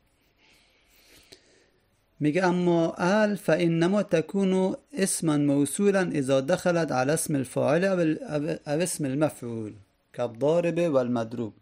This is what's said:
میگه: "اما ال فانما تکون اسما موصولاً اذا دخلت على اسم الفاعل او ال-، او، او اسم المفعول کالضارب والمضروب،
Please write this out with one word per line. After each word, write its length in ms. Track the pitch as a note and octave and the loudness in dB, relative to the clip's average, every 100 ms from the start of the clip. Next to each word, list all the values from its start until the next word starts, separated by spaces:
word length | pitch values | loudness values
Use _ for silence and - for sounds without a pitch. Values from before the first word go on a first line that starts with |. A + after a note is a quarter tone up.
| _ _ _ _ _ _ _ _ _ _ _ - _ - _ _ _ _ _ _ _ _ | _ _ _ _ _ _ _ _ _ _ _ -20 _ -20 _ _ _ _ _ _ _ _
میگه: 240 | D3 D#3 | -2 2
"اما 500 | F#3 F3+ F3 E3+ E3 - | 2 2 2 2 0 0
ال 380 | F3+ G#3+ G#3 G3+ | 0 2 2 0
فانما 680 | - D#3+ E3+ E3 E3+ G3+ | 0 2 2 2 2 0
تکون 760 | F#3+ E3 D#3 G3 F#3+ F#3 F#3 - _ | 0 0 0 -2 0 2 0 -2 _
اسما 440 | C#4+ F#3+ - D#3+ D3 | -4 -2 -2 0 2
موصولاً 760 | C#3+ C#3 C#3 - G3+ G3 F3 | 2 2 0 0 2 2 0
اذا 280 | D3+ C3 C3+ | -2 0 0
دخلت 520 | C3+ F3+ F3+ E3+ D#3 | 2 0 2 0 0
على 200 | C3 C3 | 0 0
اسم 220 | D#3 - | 0 0
الفاعل 500 | C#3+ B2+ C#3 B2+ D#3+ | -2 -2 -2 0 2
او 160 | G3 F#3 | 2 2
ال-، 220 | D#3+ D#3 | 0 0
او، 340 | B3+ D3+ D3+ D#3 - | -4 -4 -4 -6 -4
او 140 | D3 | -2
اسم 240 | F3 - | -2 -2
المفعول 680 | C#3 C3+ D3+ - A#2+ A2+ G#2+ G#2 _ _ _ | -4 0 -2 -2 -10 -8 -10 -12 _ _ _
کالضارب 840 | - A#2+ A2 C#3 E3+ E3+ E3 E3+ | -6 -6 -2 0 2 0 0 2
والمضروب، 600 | C3+ A#2+ A#2+ A2+ A#2+ A2 - | 2 2 -2 -4 -6 -8 -10